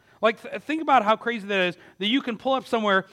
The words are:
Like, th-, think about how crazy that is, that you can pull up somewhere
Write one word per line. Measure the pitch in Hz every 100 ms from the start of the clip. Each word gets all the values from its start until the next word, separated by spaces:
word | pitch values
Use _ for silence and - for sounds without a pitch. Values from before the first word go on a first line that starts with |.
| _ _
Like, | 220 220
th-, | - 202
think | - 320
about | 302 269
how | 208 220
crazy | 233 233 202
that | 196
is, | 180 170 - -
that | 202
you | 269
can | 269 214
pull | 262
up | 262 -
somewhere | 233 208 190 190